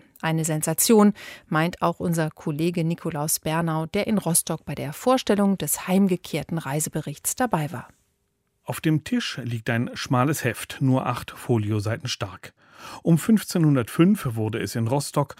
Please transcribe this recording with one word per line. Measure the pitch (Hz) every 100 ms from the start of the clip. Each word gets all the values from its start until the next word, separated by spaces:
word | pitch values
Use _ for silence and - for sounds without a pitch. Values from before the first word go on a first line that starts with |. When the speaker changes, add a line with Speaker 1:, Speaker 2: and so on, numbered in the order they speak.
| - -
Speaker 1:
Eine | 160 160 160
Sensation, | 156 165 160 - 220 208 - - - -
meint | 156 165 -
auch | 170 170
unser | 180 165 156
Kollege | - 170 147 170 175 160
Nikolaus | 170 165 151 156 -
Bernau, | 156 160 170 160 160
der | 208 214
in | 208
Rostock | 165 175 - 160
bei | - 143
der | 139
Vorstellung | - 254 254 - 202 202 190
des | 151 - -
heimgekehrten | 190 196 180 - 156 - 165
Reiseberichts | 135 147 - 160 147 143 - -
dabei | 247 165 147
war. | 120 - _ _ _ _ _ _ _
Speaker 2:
Auf | - 127
dem | 160 156
Tisch | - 247 - -
liegt | 131 117 120
ein | 117 135
schmales | 254 - 127 135 143 123
Heft, | - - -
nur | 135 127 -
acht | 117 -
Folioseiten | - - 117 104 107 101 117 127
stark. | - 98 - - _ _ - - -
Um | - 165
fünfzehnhundertfünf | - 220 - 185 156 135 113 - 175 214 131 113
wurde | 110 113
es | - 120
in | 113
Rostock | 143 - 151 139